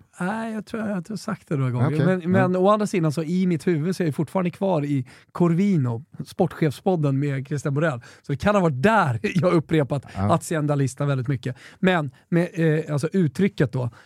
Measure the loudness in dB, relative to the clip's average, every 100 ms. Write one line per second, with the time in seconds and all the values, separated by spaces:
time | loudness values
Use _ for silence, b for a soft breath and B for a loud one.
0 | _ -8 -6 -4 -6 -8 -8 -8 -4 -6
1 | -6 -10 -8 -10 -6 -2 -2 0 0 2
2 | 0 0 2 2 4 4 4 2 0 0
3 | 0 -2 -2 0 2 0 0 0 0 -2
4 | -2 -2 -2 -2 -2 -2 0 0 0 -2
5 | -4 B B 0 2 4 2 2 0 -4
6 | -10 -14 -10 -2 -2 0 -2 0 -2 0
7 | 0 0 -2 -4 -6 -6 -4 -2 -2 -4
8 | B B -8 -2 2 2 2 2 2 4
9 | 2 0 -2 0 2 2 2 0 0 -4
10 | -6 -2 0 0 0 -2 0 0 -2 -2
11 | -2 -2 -2 -4 -6 -12 B B 0 0
12 | -2 b b 0 0 0 0 0 -2 -4
13 | -2 0 0 0 -2 0 -2 -2 -6 b